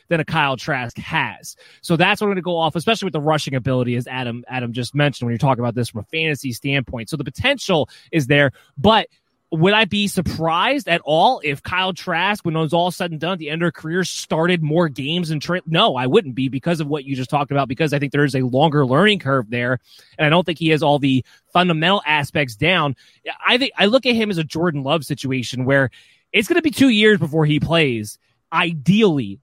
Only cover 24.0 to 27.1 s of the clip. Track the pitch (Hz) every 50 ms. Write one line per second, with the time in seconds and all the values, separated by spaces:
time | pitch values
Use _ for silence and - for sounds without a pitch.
24 | - 254 233 226 220 208 190 165 160 135 - 160 170 180 147 143 131 135 160 170
25 | 131 - 147 - - 131 131 131 117 - - 123 127 127 139 139 135 117 - -
26 | - _ _ _ _ _ - 202 220 - 339 359 330 302 214 - 269 269 226 208
27 | 214 214